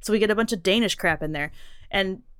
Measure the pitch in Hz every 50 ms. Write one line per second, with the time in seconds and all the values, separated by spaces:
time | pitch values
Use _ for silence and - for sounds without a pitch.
0 | - - 214 208 214 214 208 220 226 - 233 175 - 190 202 240 226 190 - -
1 | - 170 156 - 156 156 151 143 147 151 - - - - - - - - - 196
2 | 190 190 190 226 - - -